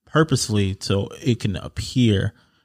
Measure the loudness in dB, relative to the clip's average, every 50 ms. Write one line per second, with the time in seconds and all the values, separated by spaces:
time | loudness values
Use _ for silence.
0 | _ _ 0 2 2 2 0 -2 0 0 0 0 0 0 -2 -4 -4 -2 -2 -2
1 | -2 -4 -8 -4 -2 0 0 0 -2 -4 -4 -4 -8 -8 -8 -8 -10 -4 0 2
2 | 4 4 4 2 0 -2 -4 _ _ _ _ _